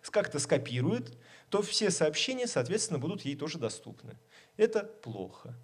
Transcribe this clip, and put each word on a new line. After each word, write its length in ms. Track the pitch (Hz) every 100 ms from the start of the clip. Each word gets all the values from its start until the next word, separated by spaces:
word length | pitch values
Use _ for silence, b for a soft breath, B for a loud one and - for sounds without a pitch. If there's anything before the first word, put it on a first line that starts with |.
с-, 80 | -
как-то 300 | 208 190 147
скопирует, 760 | - 143 120 123 139 233 - - B B B
то 120 | 202
все 280 | 208 - 208
сообщения, 580 | 165 156 151 - 254 240
соответственно, 520 | 139 120 208 - 147
будут 220 | 160 202
ей 140 | 139 143
тоже 220 | 147 160
доступны. 600 | 113 - - - - - _ B B -
Это 260 | 226 226
плохо. 720 | 202 - 123 104 90 - - 120